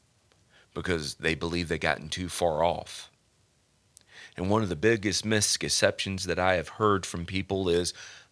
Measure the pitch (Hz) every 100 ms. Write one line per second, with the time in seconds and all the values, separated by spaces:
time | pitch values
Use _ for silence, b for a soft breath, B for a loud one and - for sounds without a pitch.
0 | _ _ _ _ b b b - 90 85
1 | 71 - 80 80 85 85 82 80 80 -
2 | 78 90 90 - 85 78 85 80 80 -
3 | - _ _ _ _ _ _ _ _ -
4 | B B B - 92 110 101 80 110 113
5 | 98 87 110 107 104 - 73 - 101 -
6 | 98 95 92 85 92 90 - - 107 98
7 | 85 87 85 95 92 98 92 85 87 B
8 | B B B